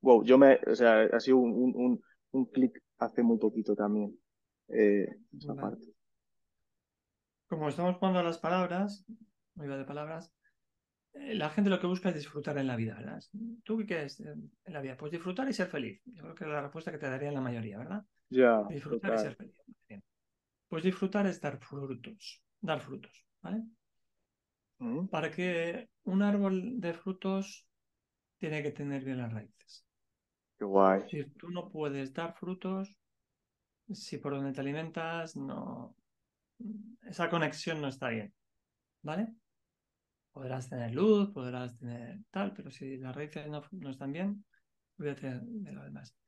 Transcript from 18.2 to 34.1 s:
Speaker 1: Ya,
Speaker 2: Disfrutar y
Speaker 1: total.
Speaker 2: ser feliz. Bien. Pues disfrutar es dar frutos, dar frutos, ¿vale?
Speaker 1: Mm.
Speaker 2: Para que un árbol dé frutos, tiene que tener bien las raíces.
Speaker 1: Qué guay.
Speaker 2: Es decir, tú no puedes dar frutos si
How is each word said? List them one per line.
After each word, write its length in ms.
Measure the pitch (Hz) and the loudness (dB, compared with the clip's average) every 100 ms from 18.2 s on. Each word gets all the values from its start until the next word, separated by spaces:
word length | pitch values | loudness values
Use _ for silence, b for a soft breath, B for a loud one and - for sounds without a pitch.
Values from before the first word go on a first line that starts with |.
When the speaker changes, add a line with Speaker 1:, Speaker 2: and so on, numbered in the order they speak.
| _ | _
Speaker 1:
Ya, 340 | 127 127 113 104 | 4 6 6 2
Speaker 2:
Disfrutar 440 | 143 139 117 98 | -6 -6 -4 -2
y 40 | 113 | -2
Speaker 1:
total. 40 | |
Speaker 2:
ser 140 | 107 120 | -2 -6
feliz. 200 | - _ - 240 _ | -18 _ -20 -20 _
Bien. 140 | 101 - _ _ _ _ _ _ | -20 -20 _ _ _ _ _ _
Pues 140 | 160 | -2
disfrutar 440 | 175 185 190 208 196 | -2 0 -2 0 0
es 120 | - | -2
dar 180 | 151 131 | -6 -8
frutos, 840 | - 139 139 120 - - - - _ _ | -12 -10 -8 -10 -12 -16 -18 -20 _ _
dar 200 | 190 156 | -4 -4
frutos, 440 | - 135 - - _ _ | -4 -14 -16 -20 _ _
¿vale? 220 | 170 208 226 _ _ _ _ _ _ _ _ _ _ _ | -8 -8 -8 _ _ _ _ _ _ _ _ _ _ _
Speaker 1:
Mm. 280 | 120 131 185 | -6 -4 -4
Speaker 2:
Para 240 | 165 160 | -2 -4
que 580 | 156 180 170 165 170 233 _ | -2 -2 -2 -2 -6 -10 _
un 180 | - 190 | -2 2
árbol 560 | 202 202 196 185 185 254 | 4 4 2 0 -2 -6
dé 140 | 175 | -4
frutos, 720 | 170 - 185 190 190 196 - _ _ _ _ _ _ _ _ | -6 -6 -6 -2 -2 -4 -12 _ _ _ _ _ _ _ _
tiene 240 | 165 151 | -6 -4
que 80 | 147 | -4
tener 320 | 127 143 139 | -6 -6 -6
bien 160 | 131 127 | -6 -6
las 120 | 120 | -6
raíces. 540 | 117 - _ _ - _ _ _ _ _ _ _ _ | -8 -12 _ _ -20 _ _ _ _ _ _ _ _
Speaker 1:
Qué 80 | 104 | 2
guay. 360 | 98 98 95 | 8 8 6
Speaker 2:
Es 40 | - | 2
decir, 280 | - 135 - | -8 -10 -12
tú 120 | 170 | -10
no 180 | 180 170 | -10 -8
puedes 440 | 156 151 139 135 | -6 -6 -4 -6
dar 200 | 135 165 - | -6 -8 -8
frutos 600 | 175 185 185 190 196 _ _ _ _ _ _ _ _ _ _ | -10 -8 -6 -6 -6 _ _ _ _ _ _ _ _ _ _
si 260 | 202 - | -14 -10